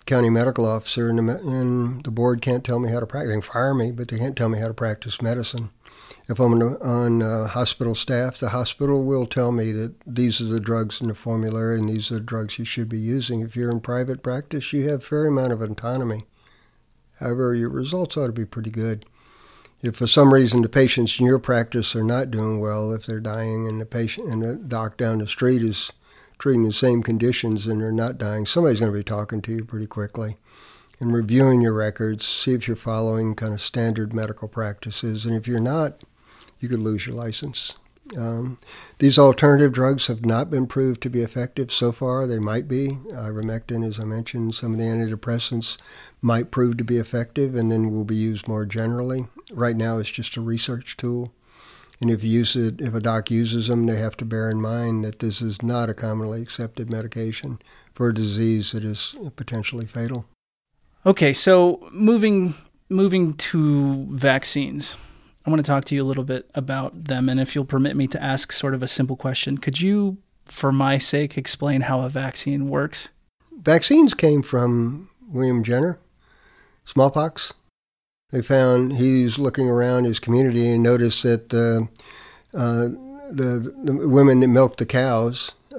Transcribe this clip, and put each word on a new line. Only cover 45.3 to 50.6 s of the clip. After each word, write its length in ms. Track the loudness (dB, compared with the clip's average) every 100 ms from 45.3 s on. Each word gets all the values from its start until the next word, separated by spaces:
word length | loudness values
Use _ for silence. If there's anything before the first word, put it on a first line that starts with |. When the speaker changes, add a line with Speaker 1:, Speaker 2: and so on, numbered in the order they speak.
| -4 -4 -6 -6 -10 -16 -20 -20 _
Speaker 1:
might 280 | 0 0 0
prove 280 | 0 0 0
to 60 |
be 120 | 0 -2
effective 580 | -2 -4 -4 -2 -2
and 160 | 0 0
then 220 | 2 0
will 120 | -2
be 100 | -2
used 340 | 0 -2 -4 -4
more 160 | -4
generally. 640 | -4 -4 -2 -2 -4 -4 -6 -14 -14
Right 260 | -2 0 0
now, 220 | 0 -2
it's 120 | -4
just 260 | -8 -8 -6
a 40 |
research 560 | -4 -4